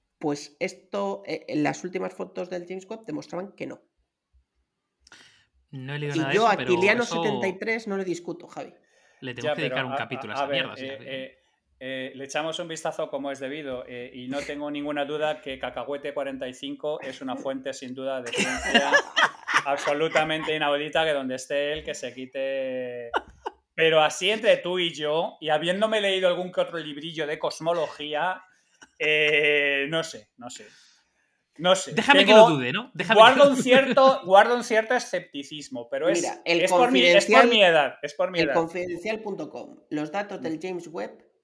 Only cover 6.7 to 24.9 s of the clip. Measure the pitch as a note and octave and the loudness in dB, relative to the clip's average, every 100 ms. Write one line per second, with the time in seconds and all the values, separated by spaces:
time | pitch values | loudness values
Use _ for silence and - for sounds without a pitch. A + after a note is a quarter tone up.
6.7 | F3 G3 A#3 A#3 E3+ E3 B2 F#3+ F#3 G#3+ | 2 2 0 -2 -2 -2 -2 -4 -6 -6
7.7 | A3+ A3+ G3 F#3 E3 - E3 - D3+ - | -6 -6 -6 -6 -8 -8 -12 -14 -16 -16
8.7 | _ _ _ _ _ B2+ A#2+ D3+ D3+ D3 | _ _ _ _ _ -14 -6 -4 -4 -4
9.7 | C3 C3 C#3 A2+ - A2 B2+ C#3 C3+ - | -4 -4 -6 -8 -10 -8 -6 -4 -4 -6
10.7 | - C3 C3+ B2+ C3 C3 _ _ _ _ | -10 -14 -14 -14 -14 -14 _ _ _ _
11.7 | _ C3 C3 C3 B2+ C3+ D3+ D#3+ D#3 F3 | _ -12 -10 -10 -12 -8 -6 -4 -8 -10
12.7 | D#3+ E3 D3+ D3+ C#3+ C#3 C3+ C3+ D3+ C#3+ | -8 -8 -6 -8 -6 -8 -8 -10 -10 -10
13.7 | B2 - B2 B2 B2 B2+ C#3+ C#3+ D3 D3 | -12 -12 -14 -14 -14 -8 -8 -8 -10 -8
14.7 | D3 D3 D3 C#3+ D3+ D3+ D3+ C#3+ C3 B2+ | -8 -6 -4 -4 -2 -4 -4 -10 -10 -8
15.7 | B2+ A#2+ C#3+ C#3+ C#3 C#3 C3+ B2+ B2+ C#3 | -8 -8 -8 -8 -8 -8 -8 -12 -12 -14
16.7 | C#3+ D3+ D#3 C#3 C3 C3+ B2+ C3+ C3+ C3+ | -8 -8 -8 -10 -12 -10 -8 -8 -8 -10
17.7 | C3 B2+ C3 C3+ C3+ A#2+ - - F#5 E5 | -12 -12 -10 -8 -8 -6 -6 -4 -4 0
18.7 | - - C#5 - D#5 - - - - C#3 | 0 2 0 0 -2 -2 -4 -4 -4 -2
19.7 | C#3+ - D3 D#3+ D#3 D#3 D#3 D#3+ D#3 D3 | -4 -2 -2 0 0 0 -4 -4 -2 0
20.7 | C#3+ D3+ D#3+ D#3+ C#3+ C3 B2+ - C#3+ C#3+ | -2 -2 0 0 -2 -4 -8 -4 -4 -2
21.7 | D#3 D#3 C#3+ B2+ A#2+ C3 C3+ C3+ C3+ C3 | -6 -8 -10 -10 -12 -12 -8 -6 -6 -6
22.7 | B2+ B2 B2 A#2+ - - _ - _ _ | -6 -8 -10 -6 -8 -8 _ -16 _ _
23.7 | - D#3+ D#3+ D3+ - F#3 A3 A3 F3 E3+ | 0 4 4 4 0 -2 0 2 2 0
24.7 | F#3 E3+ | -2 -4